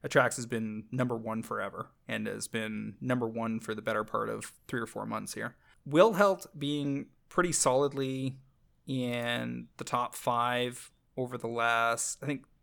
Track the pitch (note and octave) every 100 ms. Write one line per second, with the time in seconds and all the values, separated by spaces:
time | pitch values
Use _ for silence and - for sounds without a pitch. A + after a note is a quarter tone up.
0 | - D3 B2 - A#2 A2+ A2 G#2+ G#2+ B2+
1 | B2 A#2 A2 A2+ A2 G#2+ G2 G2+ - _
2 | - A2 G#2+ G#2+ - A2+ A2 G#2+ G#2+ G2+
3 | B2+ B2+ A2+ A2+ A2+ A2 - A2 A2 G#2+
4 | G#2+ A2 A2 A2 - - - B2 A2+ G#2+
5 | A2 G#2+ G2+ G#2+ A#2 - _ - C#3 D3+
6 | A3 F#3+ G3+ F#3 - D3 C#3+ D3 C#3+ C#3
7 | - _ _ - F3 D#3 C#3 B2+ C#3+ C#3
8 | C3+ C3 C3 C3 _ _ _ _ - C3+
9 | B2 A#2+ A#2+ A#2+ A#2+ A#2+ A#2 - - A#2+
10 | A#2+ - - A#2+ A#2+ B2 B2 B2 - _
11 | _ - B2 B2 A#2+ A#2 A#2 A#2 A#2 A#2
12 | - - C3+ C#3 - _